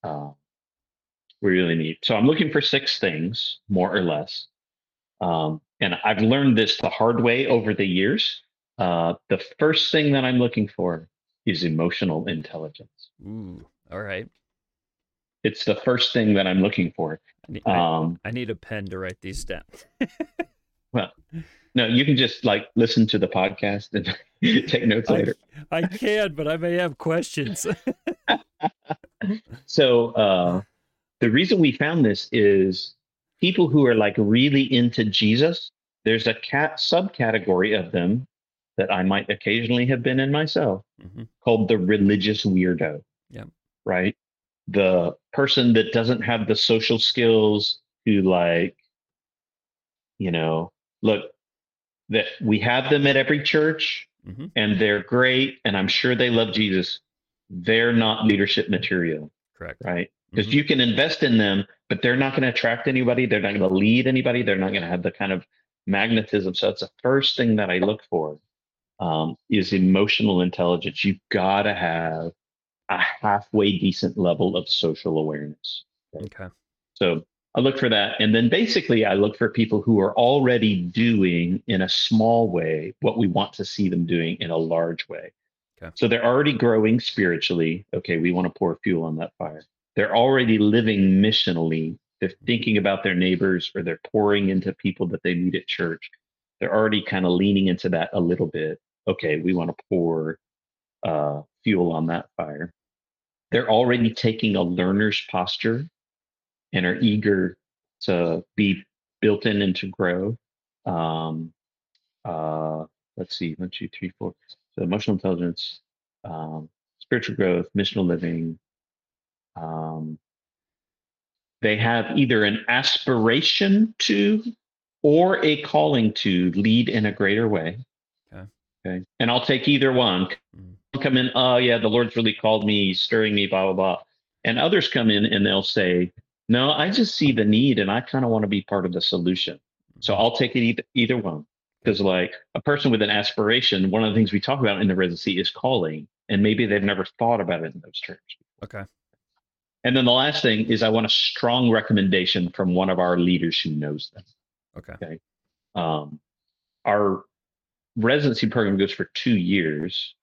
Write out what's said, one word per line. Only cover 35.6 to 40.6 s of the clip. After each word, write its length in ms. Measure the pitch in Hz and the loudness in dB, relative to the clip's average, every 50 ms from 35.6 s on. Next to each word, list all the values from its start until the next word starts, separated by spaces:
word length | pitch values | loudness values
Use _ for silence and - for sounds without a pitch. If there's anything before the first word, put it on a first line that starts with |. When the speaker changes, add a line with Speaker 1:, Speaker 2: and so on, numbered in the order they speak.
| - - _ _ _ _ _ _ _ | -10 -16 _ _ _ _ _ _ _
Speaker 1:
there's 240 | 110 110 113 113 120 | 0 0 2 0 -2
a 60 | 110 | -2
cat-, 440 | - - - - 139 151 151 - - | -4 -6 -4 -2 0 0 0 -2 -4
subcategory 1000 | - - - 170 185 196 - - 127 113 110 110 90 104 92 90 92 107 104 104 | -4 0 0 0 0 -2 -4 -2 -2 0 0 -2 0 0 2 2 2 2 0 -2
of 120 | 90 82 | -2 -2
them 360 | - 90 87 90 104 123 131 _ _ _ _ _ _ _ _ _ _ - | -4 -2 0 0 0 -2 -4 _ _ _ _ _ _ _ _ _ _ -4
that 140 | 95 95 | -2 -2
I 120 | 101 92 92 | 0 0 0
might 260 | 95 98 101 104 - | 0 0 0 -2 -4
occasionally 560 | 104 101 - 110 107 113 120 113 123 120 123 120 | -8 -4 -2 -2 -2 -2 0 0 0 0 2 0
have 160 | 135 123 120 | 0 0 0
been 160 | 131 127 131 | -2 0 0
in 120 | 135 135 | 0 0
myself 520 | 143 147 156 151 - - | 0 -2 -2 -2 -2 -2